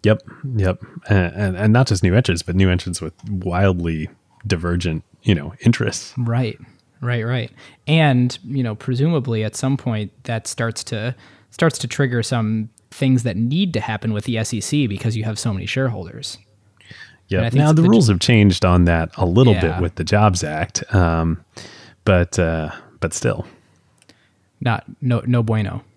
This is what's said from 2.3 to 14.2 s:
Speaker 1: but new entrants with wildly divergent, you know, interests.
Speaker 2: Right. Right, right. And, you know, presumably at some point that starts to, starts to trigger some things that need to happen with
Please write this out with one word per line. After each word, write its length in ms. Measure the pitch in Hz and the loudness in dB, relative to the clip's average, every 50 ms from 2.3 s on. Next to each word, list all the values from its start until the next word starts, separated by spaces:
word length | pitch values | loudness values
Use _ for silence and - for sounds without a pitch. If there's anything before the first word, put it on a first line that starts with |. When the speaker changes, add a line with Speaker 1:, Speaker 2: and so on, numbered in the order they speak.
| 87 82 | -2 -2
Speaker 1:
but 140 | - - 85 | -2 -2 2
new 140 | 95 95 92 | 2 4 4
entrants 320 | 90 90 - 92 87 - | 4 2 -2 -6 -8 -8
with 100 | 82 78 - _ - 107 | -10 -12 -14 _ -12 -8
wildly 800 | 104 92 90 95 85 90 98 98 92 87 85 85 82 78 78 78 - _ _ _ _ _ - | -8 -6 -6 -4 -2 2 2 2 2 0 -2 -4 -4 -4 -6 -8 -12 _ _ _ _ _ -4
divergent, 580 | 104 98 82 82 87 87 90 87 87 80 78 - _ _ _ _ | -4 -2 -2 0 -2 -2 -2 -2 -2 -4 -4 -8 _ _ _ _
you 100 | - 101 | 0 0
know, 180 | 80 71 76 - - | 0 0 -8 -14 0
interests. 540 | - - 120 - 113 107 - - - - - | 2 2 2 2 0 -4 -4 -8 -12 -12 -8
Speaker 2:
Right. 420 | 123 120 117 117 120 127 110 - - - _ _ _ _ _ _ _ | -6 -4 -2 -2 -2 -2 -4 -6 -10 -18 _ _ _ _ _ _ _
Right, 240 | - 123 123 120 107 | -6 -6 -4 -4 -4
right. 240 | 113 127 127 117 - _ - - - _ _ _ | -4 -4 -4 -6 -8 _ -20 -20 -20 _ _ _
And, 520 | - 151 165 156 147 131 123 123 123 - - - | 0 2 2 4 4 4 4 2 0 -2 -6 -12
you 180 | 113 135 139 | -8 -6 -4
know, 120 | 127 117 107 | -4 -4 -6
presumably 720 | 110 - - 127 123 139 165 170 151 123 131 117 110 107 | -8 -6 -4 -2 0 0 0 0 -2 -2 -2 -4 -2 -4
at 120 | 107 - | -4 -6
some 200 | - - 131 139 | -4 -2 -2 -2
point 360 | 139 - 131 113 107 104 95 _ _ - | -2 -2 -4 -4 -4 -6 -8 _ _ -10
that 220 | - 117 113 - | -8 -8 -6 -6
starts 360 | - - - 117 113 110 - - | -10 -6 -4 -4 -4 -4 -8 -10
to, 300 | - - 107 107 120 123 _ - - - _ _ _ | -8 -8 -6 -6 -6 -8 _ -16 -20 -20 _ _ _
starts 260 | - - 170 165 - - | -4 0 0 0 0 -2
to 80 | - | -8
trigger 360 | 117 - - 143 127 120 120 | -8 -2 -2 -2 0 0 -2
some 480 | 110 - 131 120 107 107 110 110 107 110 _ _ _ _ | -2 -2 -2 -2 -2 -2 -2 -2 -4 -6 _ _ _ _
things 340 | - - 139 131 131 123 113 | -8 -2 0 2 2 2 2
that 120 | 123 95 | -2 -2
need 380 | 95 113 120 139 170 202 185 156 | -2 -2 -2 0 -2 -2 -2 -2
to 60 | 110 | -4
happen 340 | - - 110 107 - 113 107 | -4 -4 -8 -6 -4 -4 -4
with 100 | 104 | -4